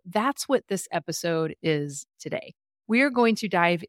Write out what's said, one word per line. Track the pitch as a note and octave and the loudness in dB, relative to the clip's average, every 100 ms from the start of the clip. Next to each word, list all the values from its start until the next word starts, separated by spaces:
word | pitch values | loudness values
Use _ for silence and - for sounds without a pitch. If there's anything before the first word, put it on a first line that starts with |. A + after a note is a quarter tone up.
| F3+ | -2
that's | G#3 A#3+ C#4 - | -2 0 -2 0
what | C4 - | 0 0
this | G3 - | -6 -4
episode | F3 D#3 D#3+ E3+ E3 D#3+ - | -6 -6 -6 -2 0 -2 -2
is | E3 D3+ D3 C#3+ - _ | 0 0 -2 -8 -14 _
today. | D#3 - - - _ _ - | -8 -8 -8 -20 _ _ 0
We | A3+ | 2
are | C#4 | 2
going | B3 A#3 A3 | 4 2 2
to | G#3+ | 0
dive | F3+ E3+ F3 | 2 2 2